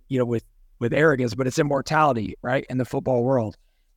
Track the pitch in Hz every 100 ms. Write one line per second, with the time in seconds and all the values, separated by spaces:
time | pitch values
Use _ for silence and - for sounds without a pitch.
0 | - 131 120 117 - _ - - 117 -
1 | 160 135 123 120 127 160 147 139 - 156
2 | 151 120 101 - - 135 - 127 123 139
3 | 131 127 120 135 107 - _ _ _